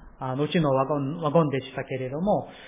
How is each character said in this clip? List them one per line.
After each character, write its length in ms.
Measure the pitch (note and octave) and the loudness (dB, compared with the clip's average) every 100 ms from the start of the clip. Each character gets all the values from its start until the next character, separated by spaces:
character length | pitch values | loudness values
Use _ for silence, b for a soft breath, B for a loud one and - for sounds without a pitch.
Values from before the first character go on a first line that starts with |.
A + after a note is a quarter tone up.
| B - | B -10
あ 160 | C3 | -6
の、 100 | C3 | -2
う 40 | D3 | 0
ち 120 | F3 | 2
の 100 | D3 | 4
ワ 160 | C3 C3+ | 4 2
ゴ 120 | D3 | 0
ン、 200 | C3+ E3+ | -2 -2
ワ 120 | D#3 | 2
ゴ 140 | D#3 | 4
ン 60 | D3+ | 4
で 100 | C3 | 0
し 120 | C3 - | -4 -8
た 80 | |
け 140 | - C3 | -6 -6
れ 100 | B2+ | -4
ど 120 | C#3+ | -2
も、 280 | G3+ D#3+ - B | 0 0 0 B